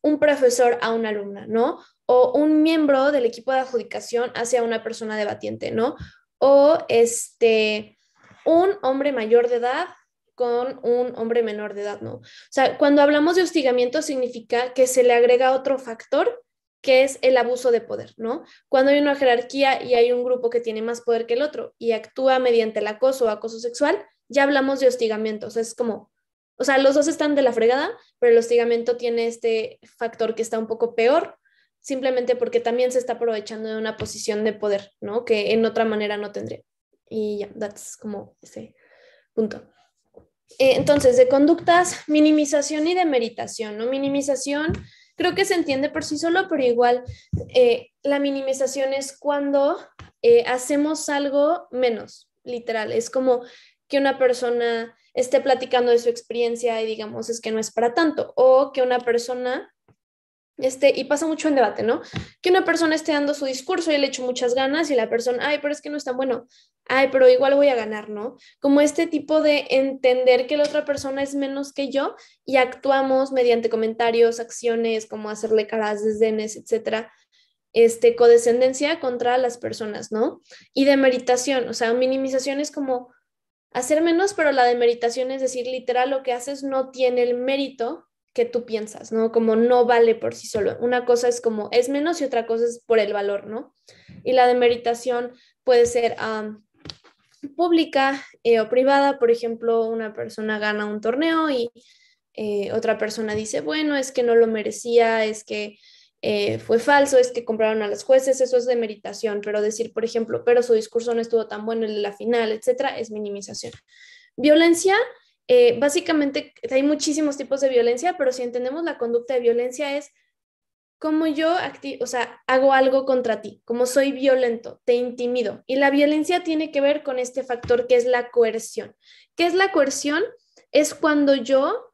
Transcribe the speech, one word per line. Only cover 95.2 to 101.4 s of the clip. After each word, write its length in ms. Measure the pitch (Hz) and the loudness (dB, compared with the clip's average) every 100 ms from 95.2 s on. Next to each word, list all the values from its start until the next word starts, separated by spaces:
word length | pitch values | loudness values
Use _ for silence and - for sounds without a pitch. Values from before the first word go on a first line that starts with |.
| 247 - _ _ | -6 -12 _ _
puede 240 | - 240 233 | 2 4 4
ser, 280 | 240 226 - | 2 -2 -2
am, 440 | 220 220 214 214 _ _ - - _ _ _ _ 285 - | -6 -6 -8 -14 _ _ -20 -20 _ _ _ _ -16 -2
pública, 680 | 339 330 320 277 269 277 - _ | 2 2 2 0 0 -2 -12 _
eh, 160 | 233 233 | 2 2
o 100 | 220 | 2
privada. 500 | 254 262 277 277 269 | 2 4 4 2 2
Por 120 | 233 | 2
ejemplo, 540 | 233 233 226 233 226 220 | 2 -2 -4 0 0 0
una 280 | 226 220 | -4 -8
persona 460 | 214 233 214 214 214 | -8 -10 -8 -6 -4
gana 260 | 208 208 208 | -2 -2 -4
un 160 | 214 | -4
torneo 480 | 220 254 330 330 | -4 -2 0 0